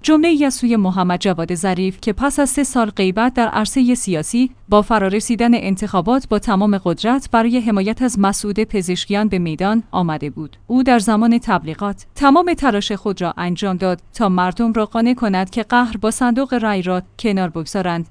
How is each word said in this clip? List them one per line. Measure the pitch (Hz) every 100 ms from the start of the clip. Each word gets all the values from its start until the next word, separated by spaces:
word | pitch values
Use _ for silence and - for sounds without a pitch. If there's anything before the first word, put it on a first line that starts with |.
جمله‌ای | - 311 330 302
از | 285
سوی | 254 240 226
محمد | 190 185 180 180
جواد | 202 180 165
ظریف | 175 190 180 190 185
که | -
پس | 202 277 277
از | 277
سه | -
سال | 269 254 220
غیبت | 208 190 190 240
در | 247 233
عرصه | - 214 269 247
سیاسی | 247 - 165 156 233 254 - -
با | 208
فرارسیدن | 208 220 196 202 - 220 233
انتخابات | 233 190 190 208 190 175 262 -
با | 208
تمام | 220 190 208 202
قدرت | 185 165 220 262 -
برای | 233 226 247
حمایت | 226 208 190 220
از | 254 -
مسعود | 196 202 208 202
پزشکیان | 214 208 180 180 - 202 214
به | 185
میدان | 170 156 190 226 220
آمده | - 175 156 147
بود. | 135 151 - -
او | 247
در | 262 240
زمان | 208 214 233 233
تبلیغات | - 185 156 156 202 196 -
تمام | - 285 302 359
تلاش | 330 277 208 -
خود | 202 214 190
را | 175 160
انجام | 175 175 202 180
داد | 185 175 -
تا | - 214
مردم | 180 180 175 233
را | 226 214
قانع | 233 233
کند | 247 220 190 190
که | -
قهر | 214 240 247 226
با | 214
صندوق | 220 247 233 269
رای | 247 220 202
را | 180 180 180 -
کنار | 226 196 180
بگذارند | 165 156 202 180 170 165